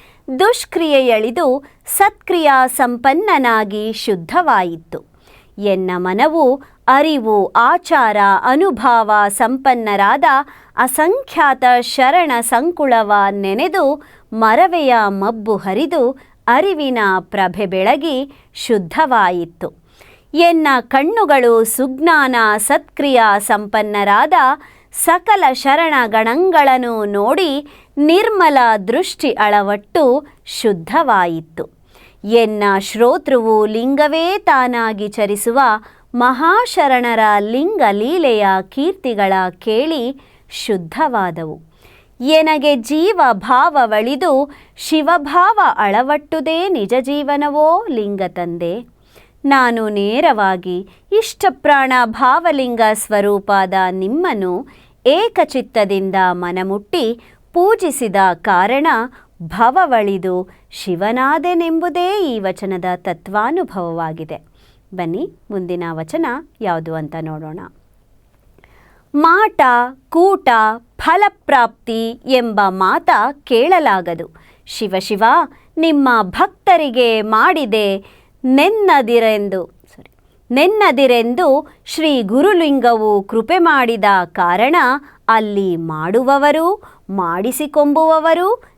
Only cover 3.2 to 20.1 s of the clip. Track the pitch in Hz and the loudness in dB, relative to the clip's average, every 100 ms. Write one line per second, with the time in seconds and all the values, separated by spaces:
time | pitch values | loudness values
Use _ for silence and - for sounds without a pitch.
3.2 | 427 320 254 220 214 208 214 220 - 190 | 2 0 2 0 -2 -6 -6 -6 -4 -4
4.2 | 165 330 330 220 180 170 - - - _ | -2 -2 2 2 0 -6 -14 -16 -16 _
5.2 | _ _ _ - 202 190 185 180 180 196 | _ _ _ -6 -2 -2 -2 -4 -4 0
6.2 | 294 320 269 277 - _ - 269 302 294 | 0 2 2 0 -6 _ 0 2 2 0
7.2 | 220 214 190 - 240 349 - 320 233 208 | 0 0 0 2 2 0 0 0 2 2
8.2 | 196 196 - 269 381 214 254 233 214 214 | 2 2 2 2 0 0 2 2 2 2
9.2 | 202 202 226 262 269 240 220 202 196 269 | 0 0 -2 0 0 0 0 0 2 2
10.2 | 311 269 285 - - - 254 - 311 480 | 2 2 -2 -10 -10 -4 -2 0 0 0
11.2 | 523 - 294 262 247 247 240 - 262 339 | -4 0 0 2 2 2 0 0 2 2
12.2 | 330 240 233 240 311 349 285 233 208 208 | 2 -2 -2 -2 -2 -2 0 2 2 2
13.2 | 196 202 196 196 311 370 285 294 - - | 2 -2 -4 -2 -2 0 0 -2 -8 -20
14.2 | _ 220 220 240 370 339 277 240 208 196 | _ 0 2 4 2 2 2 2 0 -2
15.2 | 196 226 208 202 180 196 302 339 247 269 | -4 -4 -4 -4 -2 -4 -2 0 -2 -2
16.2 | - _ - 247 302 302 277 247 202 185 | -12 _ 0 2 2 -2 -2 0 0 0
17.2 | 185 202 185 175 202 185 190 - 330 262 | -2 -2 -2 -2 -4 0 0 0 -2 -6
18.2 | 277 - _ - - 220 170 240 302 240 | -8 -14 _ -12 -2 -2 -2 -2 0 2
19.2 | 185 180 170 170 180 - _ _ - | 0 -2 -6 -10 -14 -14 _ _ -20